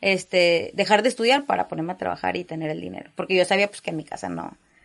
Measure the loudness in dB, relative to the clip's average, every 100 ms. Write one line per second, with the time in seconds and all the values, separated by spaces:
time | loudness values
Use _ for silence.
0 | 0 0 0 4 4 4 0 -2 4 4
1 | 4 2 2 2 2 -2 -2 -4 -6 -6
2 | -6 -4 -4 -4 -6 -6 -6 -6 -8 -12
3 | -12 -8 0 2 4 2 0 -4 -8 -8
4 | -8 -10 -8 -8 -10 -16 _ _